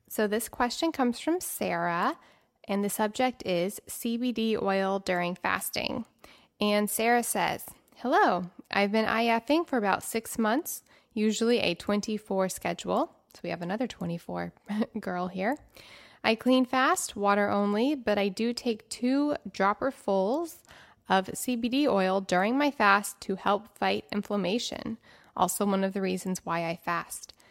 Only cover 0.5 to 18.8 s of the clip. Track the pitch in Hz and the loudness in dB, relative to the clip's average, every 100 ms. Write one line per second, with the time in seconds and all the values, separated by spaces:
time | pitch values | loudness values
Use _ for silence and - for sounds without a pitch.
0.5 | - 240 - 330 302 247 240 - 349 - | -4 -4 0 -2 0 0 0 -2 -2 -4
1.5 | - 185 175 170 170 220 339 - _ _ | -4 -4 -2 -2 0 -2 -4 -14 _ _
2.5 | _ - 202 202 - 214 214 254 240 - | _ -4 -2 -2 0 -2 0 -2 -2 -2
3.5 | 175 180 - - - 233 233 247 226 220 | 0 0 -4 -14 -8 -4 -2 -2 0 0
4.5 | 214 196 196 190 196 190 180 175 180 208 | 0 0 0 0 -2 -2 -2 -2 -2 -2
5.5 | 190 - - - - 226 _ - - _ | -2 -2 -4 -4 -4 -8 _ -20 -20 _
6.5 | _ 208 208 208 - 226 240 233 214 165 | _ 2 2 0 0 2 2 2 0 0
7.5 | 156 - - _ - 240 349 349 180 180 | -2 -10 -18 _ -8 0 4 4 2 -2
8.5 | - - 196 202 220 220 220 233 226 - | -12 -4 0 2 2 2 2 2 0 2
9.5 | 311 339 254 202 196 - 226 226 - 214 | 2 2 0 2 0 0 -6 -4 0 2
10.5 | 254 - - _ - _ 220 214 202 226 | 2 -2 -12 _ -20 _ 0 0 2 2
11.5 | 240 175 175 - 208 202 214 - 190 190 | 4 2 -2 -2 -2 -2 -6 -4 -2 0
12.5 | - 180 175 185 196 330 _ _ - 175 | -2 -4 -4 -2 0 -2 _ _ -12 -8
13.5 | 170 175 214 240 - 175 170 - 175 175 | -6 -6 -4 -4 -4 -6 -6 -8 -8 -8
14.5 | - - 208 233 220 196 180 180 185 196 | -12 -8 -4 -4 -4 -6 -4 -4 -2 -2
15.5 | 294 - - - - - - - 226 247 | -2 -8 -20 -20 -20 -20 -4 0 2 4
16.5 | 254 247 262 277 370 - - 202 202 202 | 4 4 2 2 2 -2 -2 2 2 2
17.5 | 202 202 208 262 294 226 202 202 190 226 | 2 2 2 0 0 0 0 0 0 -2
18.5 | 240 247 220 | -2 -4 -4